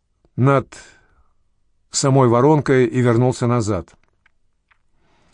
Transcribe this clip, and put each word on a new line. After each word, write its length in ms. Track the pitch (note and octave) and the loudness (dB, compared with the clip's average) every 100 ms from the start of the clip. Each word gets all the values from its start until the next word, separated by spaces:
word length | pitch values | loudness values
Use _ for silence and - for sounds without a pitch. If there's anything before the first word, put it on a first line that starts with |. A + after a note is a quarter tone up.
| _ _ _ - | _ _ _ -2
над 400 | C3 C3+ - - - _ _ _ _ _ _ _ _ _ _ | 0 0 -4 -16 -20 _ _ _ _ _ _ _ _ _ _
самой 380 | - C#3 C3+ B2 | -6 0 2 2
воронкой 580 | A#2+ C#3+ D3+ - C3 B2 | 2 2 0 0 0 0
и 140 | B2+ | 0
вернулся 460 | B2 A#2 B2+ B2+ A#2+ | 0 2 0 -2 -4
назад. 480 | A#2+ G#2 F#2 D#2+ _ _ _ _ _ _ _ _ _ _ _ _ _ _ | -2 -4 -6 -8 _ _ _ _ _ _ _ _ _ _ _ _ _ _